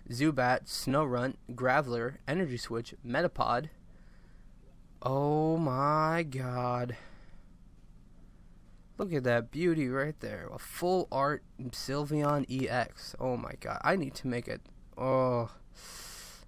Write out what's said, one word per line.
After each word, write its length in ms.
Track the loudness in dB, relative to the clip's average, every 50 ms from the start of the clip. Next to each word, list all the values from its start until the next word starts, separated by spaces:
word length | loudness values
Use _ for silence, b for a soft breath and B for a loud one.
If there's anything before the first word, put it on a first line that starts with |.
| B
Zubat, 580 | -8 -2 2 2 4 4 4 4 4 4 2 0
Snorunt, 720 | -4 -8 -4 0 2 2 2 2 2 0 0 0 -2 -4 -6 -10 -12
Graveler, 680 | -4 0 2 4 4 4 2 2 -2 -2 -2 -4 -6 -6 -4
Energy 300 | -2 -2 0 0 -2 -2
Switch, 360 | -6 -6 -4 -4 -4 -4 -6 -10 -12 -6
Metapod. 680 | -2 0 2 0 2 2 0 2 2 2 0 -2 -4 -10 -18 -20 b b b b b b b b b b b b b b b b -20 -20 -20 -20 -20 -12 -6
Oh 560 | -2 0 0 2 2 4 4 4 4 4 4
my 640 | 4 2 2 2 2 4 4 4 4 4 4 2 0
god. 760 | -2 -2 -4 -4 -4 -2 -2 0 0 0 0 0 -2 -4 -6 B B B B B B B B B B B B -20 -20 -20 -20 -20 -20 -20 -20 -20 -20 -20 -20 b b b b b b b b b b b b b b -12 -8 -6
Look 140 | -2 0 0
at 100 | 2 4
that 260 | 4 4 4 2 0
beauty 380 | -2 2 2 4 4 4 2
right 320 | 2 2 0 0 0 -2 -6
there. 280 | -8 -8 -8 -8 -8 -10 -10
A 60 | -12
full 480 | -12 -12 -6 -2 2 2 4 2 2 2
art 300 | 0 2 2 2 0 -2 -6 -10 -14 -10
Sylveon 840 | -10 -8 -8 -8 -4 -2 -2 -2 0 0 0 2 4 4 4 2 2 0
E 180 | -2 -2 0 0
X. 460 | 0 0 0 -2 -6 -12 -16 -12 -8 -4
Oh 160 | -2 -2 -2
my 180 | -2 -4 -8 -10 -8
god. 180 | -6 -6 -4 0 0
I 120 | 2 2
need 180 | 2 0 -4 -6
to 120 | -6 -4
make 200 | -4 -4 -4 -4
it. 140 | -6 -8 -10 -10 -14 -20 -20 -20 -16 -8
Oh. 540 | -4 0 2 2 4 4 2 2 0 -2 -4 -8 -14 -20 B B B B B B B B B B B B B B B B